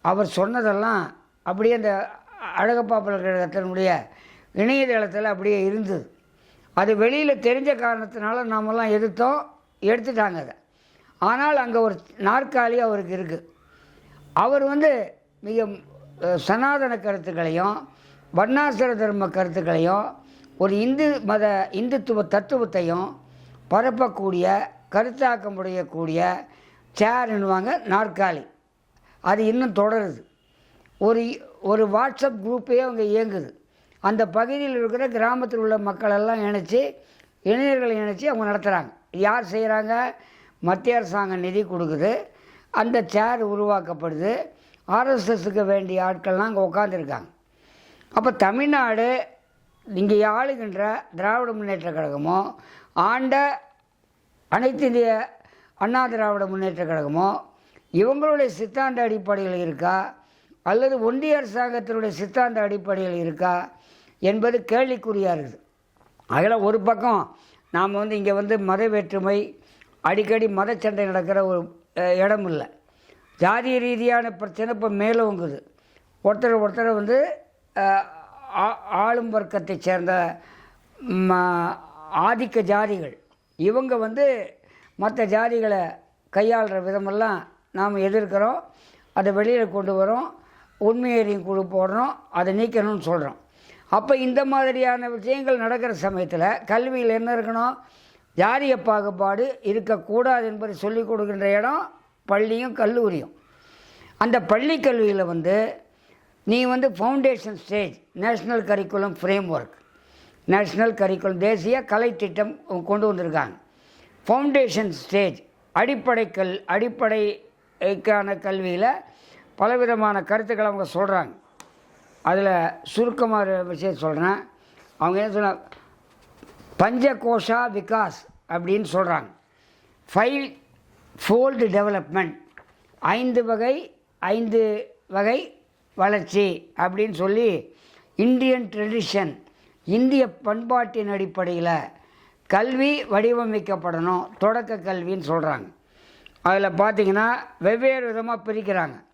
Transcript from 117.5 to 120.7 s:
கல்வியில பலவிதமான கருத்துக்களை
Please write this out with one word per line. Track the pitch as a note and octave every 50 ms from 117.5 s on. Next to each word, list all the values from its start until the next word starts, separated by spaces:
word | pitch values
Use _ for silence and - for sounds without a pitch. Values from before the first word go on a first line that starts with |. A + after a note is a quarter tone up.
| _ _ _ _ _ _ F#3+ F#3+ G3+ F#3 G3 - G#3+ G#3 G3+ G3 G3+
கல்வியில | E3+ - G3+ F#3+ F#3+ F#3 F#3 F3 F3+ G3+ A#3+ C#4 F#4 - - - _ _ - - - - _ _
பலவிதமான | - - G#3+ B3 B3 B3 A#3 A#3 A3 G#3+ G#3+ G#3 G3 F3
கருத்துக்களை | - G#3 A3 A3 G3+ A#3 G#3 G#3+ G#3